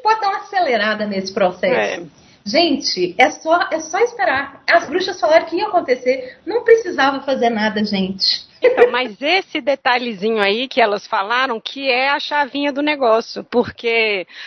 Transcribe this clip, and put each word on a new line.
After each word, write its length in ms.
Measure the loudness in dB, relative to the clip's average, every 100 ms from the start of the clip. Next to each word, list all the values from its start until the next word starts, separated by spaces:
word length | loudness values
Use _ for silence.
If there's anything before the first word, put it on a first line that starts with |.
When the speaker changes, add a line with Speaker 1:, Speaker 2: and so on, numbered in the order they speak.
Speaker 1:
pode 180 | 0 0
dar 80 | 0
uma 80 | -4
acelerada 680 | -4 -2 0 0 0 -2 -4
nesse 260 | -4 -4
processo." 720 | 0 0 0 0 0 0 -4
Speaker 2:
É. 220 | -10 -20 _ _ -2
Speaker 1:
Gente, 680 | 0 2 0 -4 -4 -2 2
é 140 | 2
só, 280 | 2 0 0 0
é 80 | -4
só 180 | -4 0
esperar. 600 | 0 0 -2 -2 -4 -8 2
As 180 | 2 2
bruxas 320 | -4 -4 -2
falaram 280 | 4 4 2
que 80 | -4
ia 100 | 0
acontecer, 720 | 0 0 -2 0 -2 -4 -14 -6
não 180 | 0
precisava 560 | 4 4 4 0 0 0
fazer 280 | -2 0 0
nada, 340 | 0 0 0
gente. 640 | -2 0 -2 -2 -2 -4 -6 0
Speaker 2:
Então, 300 | 2 4 4
mas 280 | 2 -4 -4
esse 400 | -2 0 -2 -6
detalhezinho 800 | -2 0 0 0 -2 -4 -2 2
aí 280 | 2 0 -2
que 120 | 2
elas 280 | 2 0 -4
falaram 520 | -4 -2 0 -2 -4
que 300 | -10 -6 -2
é 180 | 0 2
a 100 | -2
chavinha 520 | -2 -2 -2 -2 -2
do 120 | -2
negócio, 600 | -2 2 2 2 0 -10 -4
porque, 840 | 0 -2 -2 -2 0 2 0 -6 -14